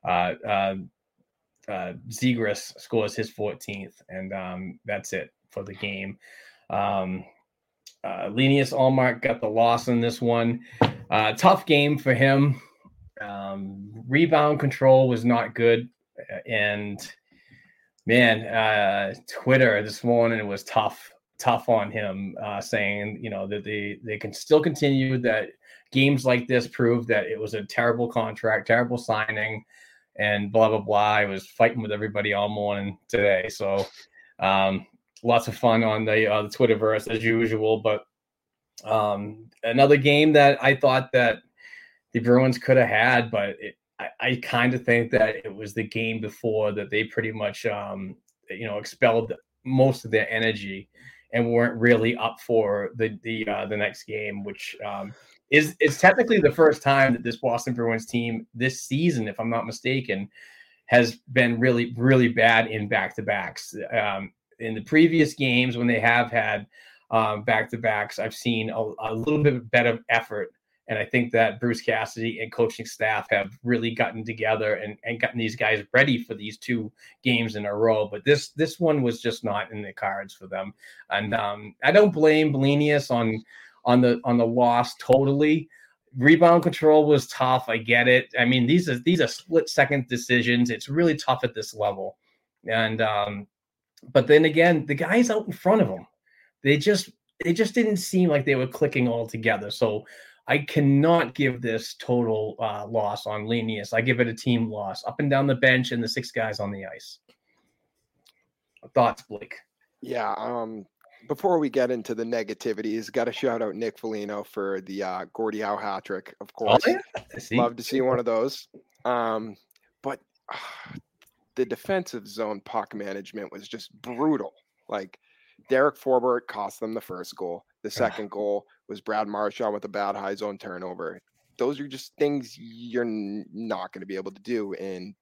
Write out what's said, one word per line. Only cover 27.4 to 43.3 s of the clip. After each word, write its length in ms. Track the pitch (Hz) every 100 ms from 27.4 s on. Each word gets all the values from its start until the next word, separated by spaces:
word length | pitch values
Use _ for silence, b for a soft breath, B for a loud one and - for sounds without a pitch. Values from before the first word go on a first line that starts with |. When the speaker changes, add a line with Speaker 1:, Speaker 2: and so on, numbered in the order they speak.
| 107
Speaker 1:
a 100 | 104
terrible 440 | 101 - 120 117 120
contract, 580 | 117 110 104 113 110 -
terrible 320 | 117 120 120
signing, 680 | - 107 107 107 107 110 - b b b b -
and 360 | 104 104 101
blah, 160 | 113 110
blah, 120 | 110
blah. 340 | 101 104 107
I 100 | 107
was 220 | 104 95 -
fighting 360 | - 120 120
with 100 | 107
everybody 420 | 104 107 104 104
all 140 | 101 104
morning 500 | 104 104 101 98 95 _
today. 400 | 113 101 95 92
So, 380 | - 98 98 95 B B B B _
um, 480 | 95 98 95 95 - _ _ _
lots 260 | 117 117 113
of 80 | 101
fun 260 | 120 113
on 220 | 113 107
the, 260 | 110 107 110
uh, 120 | 107
the 60 | 104
Twitterverse 600 | - 120 104 110 110 107
as 140 | 113
usual, 560 | 113 113 113 110 107 110
but, 240 | 110 107 - _ _ _ _ _ _ -
um, 640 | 107 110 104 98 104 110 - _
another 340 | 113 123 139 147
game 360 | 139 143 156
that 280 | 151 143 139
I 140 | 131 135
thought 340 | 139 131 127
that 260 | 127 120 110 _ _ B B B B _
the 80 | 123
Bruins 380 | 117 123 131 123
could 180 | - 131
have 120 | 120
had, 420 | 107 120 123 117